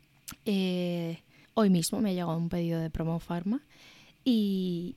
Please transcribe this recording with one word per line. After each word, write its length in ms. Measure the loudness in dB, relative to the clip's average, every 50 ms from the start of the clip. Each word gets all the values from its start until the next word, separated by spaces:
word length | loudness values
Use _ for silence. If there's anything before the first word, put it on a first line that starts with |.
| _ _ _ _ _ -18 -18 -6 _
Eh, 800 | -2 0 0 0 0 0 0 0 -2 -2 -2 -4 -4 -6 -8 -12 _ _ -20 -20 _ _
hoy 160 | 4 6 6
mismo 300 | 6 4 4 0 0 0
me 100 | 0 0
ha 20 |
llegado 240 | 0 0 -2 -2 -2
un 120 | -2 -2 -2
pedido 320 | -2 -2 -2 0 -2 -2
de 100 | -2 -4
Promofarma 720 | -4 -2 -2 -2 -2 -4 -4 -4 -6 -4 -2 -2 -2 -2 -4 _ -20 -20 -20 -20 -20 -20 -20 -20 _ _ _
y, 720 | 2 2 2 2 2 0 0 0 -2 -2 -4 -4 -8 -8